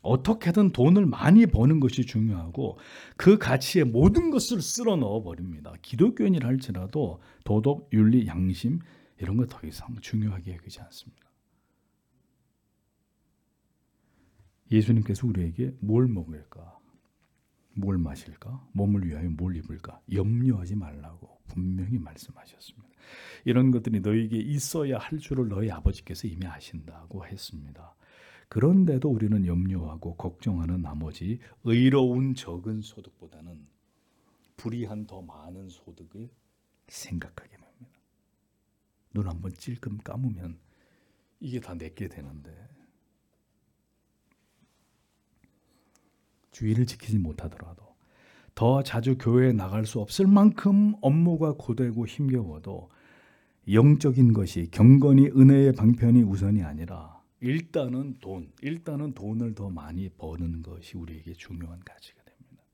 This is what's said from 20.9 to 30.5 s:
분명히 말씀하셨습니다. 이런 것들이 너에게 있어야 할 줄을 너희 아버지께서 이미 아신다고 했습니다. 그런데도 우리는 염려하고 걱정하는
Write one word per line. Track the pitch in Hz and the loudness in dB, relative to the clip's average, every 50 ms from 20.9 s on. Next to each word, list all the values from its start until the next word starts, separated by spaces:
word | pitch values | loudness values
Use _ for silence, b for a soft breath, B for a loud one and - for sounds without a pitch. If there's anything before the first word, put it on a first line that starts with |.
| 73 71 73 80 85 87 - _ _ _ _ - | -14 -16 -18 -20 -20 -20 -20 _ _ _ _ -12
분명히 | - 90 90 92 92 92 92 101 120 117 | -10 -6 -6 -4 -4 -6 -4 -4 -6 -6
말씀하셨습니다. | 80 76 76 - - - - - - _ _ _ - - _ - - _ _ B B B B B B B B B B | -6 -10 -18 -20 -20 -20 -20 -20 -20 _ _ _ -20 -20 _ -20 -20 _ _ B B B B B B B B B B
이런 | - 117 123 131 131 | 0 2 4 4 4
것들이 | 127 117 110 117 110 101 | 2 0 -2 -2 -4 -2
너에게 | 92 104 104 113 113 110 117 | 0 0 0 0 -2 -2 -4
있어야 | 110 107 139 147 143 - - - 165 147 135 135 110 | -6 -4 -4 -6 -6 -6 -6 -6 -6 -4 -4 -6 -6
할 | - - 156 156 | -8 -10 -12 -12
줄을 | 151 - 143 131 123 110 | -8 -6 -4 -4 -4 -4
너희 | 98 95 110 110 | -4 -4 -6 -6
아버지께서 | 90 - - 95 92 - _ - 85 - - 110 | -6 -4 -4 -4 -4 -4 _ -16 -14 -12 -10 -10
이미 | 82 82 92 | -10 -10 -10
아신다고 | 87 82 - - - - 82 - 82 82 82 82 82 - 95 87 | -12 -12 -16 -20 -18 -18 -16 -18 -18 -20 -20 -20 -16 -16 -16 -14
했습니다. | - 98 92 - - - 78 73 73 73 76 82 - _ b b b b b b b b b b b | -14 -16 -16 -16 -16 -16 -18 -18 -18 -20 -20 -20 -20 _ b b b b b b b b b b b
그런데도 | - 110 127 156 185 196 185 165 143 131 135 151 | -2 0 2 4 6 6 4 4 2 0 0 0
우리는 | 127 107 107 104 107 104 95 | 0 0 0 0 2 2 0
염려하고 | 87 85 87 92 95 95 87 82 78 78 80 85 85 85 | 0 0 0 0 -2 -4 -4 -6 -8 -12 -12 -14 -14 -14
걱정하는 | - - 87 82 _ - 113 | -10 -12 -12 -12 _ -6 -4